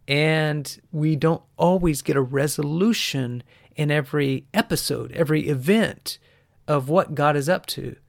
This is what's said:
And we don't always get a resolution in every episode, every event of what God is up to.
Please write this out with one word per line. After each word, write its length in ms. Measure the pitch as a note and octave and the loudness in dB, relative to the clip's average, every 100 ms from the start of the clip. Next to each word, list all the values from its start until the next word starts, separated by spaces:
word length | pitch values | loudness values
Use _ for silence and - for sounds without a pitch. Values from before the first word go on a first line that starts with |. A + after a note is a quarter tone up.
| - | -2
And 760 | C#3+ D#3 D#3 D#3 D3+ C3+ - _ | 2 2 2 0 -2 -6 -14 _
we 240 | D#3 D#3 D3 | -2 0 2
don't 280 | D#3+ E3 - - | 2 0 -6 0
always 440 | E3+ F#3 F3 C#3+ | 2 4 2 0
get 140 | - C#3 | 0 0
a 60 | |
resolution 1200 | B2+ C3+ D3 - D3 D#3+ A3 A3 - C#3 B2 B2 - _ _ - | 0 0 0 0 -2 2 2 2 -2 -2 -4 -6 -12 _ _ -4
in 160 | D3 | 0
every 560 | D3 C#3 D3 C#3 C3+ - | 0 0 0 0 -2 -2
episode, 600 | G3+ - E3 - A#2+ A#2+ | -4 -2 -4 -2 -6 -6
every 360 | C3+ D3+ D#3 - | -2 0 2 0
event 680 | C3+ C#3 A3 E3 - - - _ _ _ _ - | -2 2 2 2 -4 -12 -14 _ _ _ _ -2
of 220 | C#3+ C3 | -2 2
what 240 | F3+ - | 0 0
God 220 | D3+ D3 D3 | 0 0 2
is 120 | C#3 | 0
up 200 | - - | -2 -4
to. 300 | - - - | -10 -10 -14